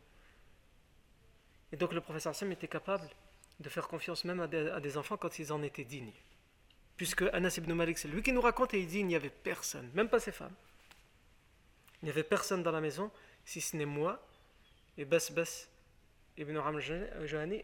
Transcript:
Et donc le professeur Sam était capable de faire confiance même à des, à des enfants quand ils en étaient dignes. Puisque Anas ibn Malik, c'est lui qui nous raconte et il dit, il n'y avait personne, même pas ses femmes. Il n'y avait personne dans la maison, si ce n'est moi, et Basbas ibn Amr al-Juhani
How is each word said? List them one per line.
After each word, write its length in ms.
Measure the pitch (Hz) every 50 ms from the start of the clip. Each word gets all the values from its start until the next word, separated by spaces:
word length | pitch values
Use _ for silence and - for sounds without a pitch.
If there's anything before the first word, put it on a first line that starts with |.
| - - - - - - - - - - - - - - - - - - - - - - - - - - - - - - - - - - -
Et 40 | 143
donc 160 | 180 170 175
le 80 | 170 -
professeur 320 | - 156 156 - 165 147
Sam 180 | - 202 196 180
était 160 | - - 156
capable 400 | - 156 - - 196 196 170 147 - - - - - - - - - -
de 80 | 156 147
faire 180 | - 170 156 -
confiance 360 | - 156 - - 170 - -
même 160 | 175 180 180
à 60 | 170
des, 220 | 151 160 165 151 160
à 120 | 185 165
des 180 | 143 147 135 147
enfants 180 | 139 - 214
quand 220 | 196 - 170 - -
ils 160 | 160 139 151
en 80 | 151 147
étaient 220 | 143 135 - 139
dignes. 280 | 117 135 139 123 110 98 - - - - - _ _ _ _ - - - - - - -
Puisque 260 | - 180 160 - - 185 202 -
Anas 220 | 180 180 180 - -
ibn 140 | 165 165 165
Malik, 220 | 170 170 165 170
c'est 120 | - - 147
lui 140 | 147 196 220
qui 80 | 269 254
nous 80 | 247
raconte 340 | 240 240 226 - 254 247 -
et 60 | 202
il 80 | 185 165
dit, 100 | 170 202
il 80 | 202
n'y 80 | 180 170
avait 160 | 160 143 143
personne, 580 | - - - - - - - - - 147 127 120 131
même 140 | 185 220 226
pas 100 | - 233
ses 140 | - 214 -
femmes. 220 | - 156 131 185 - - - - - - - - - - - _ - - - - - _ - - - - - - - - - - - -
Il 40 |
n'y 40 | 156
avait 140 | 135 156 156
personne 400 | - 208 190 - - 196 185 170
dans 80 | 165 160
la 80 | 160
maison, 320 | 156 151 135 156 196 220 - - - - - - -
si 160 | - - 170
ce 160 | 151 - -
n'est 80 | 156 147
moi, 360 | 147 143 147 151 175 214 - - - - - - - - - - - - - - - -
et 80 | - 147
Basbas 640 | 135 165 165 160 - 147 165 170 165 - - - - - - - - - - - - - - - - -
ibn 200 | - 151 143 156
Amr 220 | 156 135 147 151 151 131 135 160 175 202 - - -
al-Juhani 420 | 156 147 151 151 151 165 202 220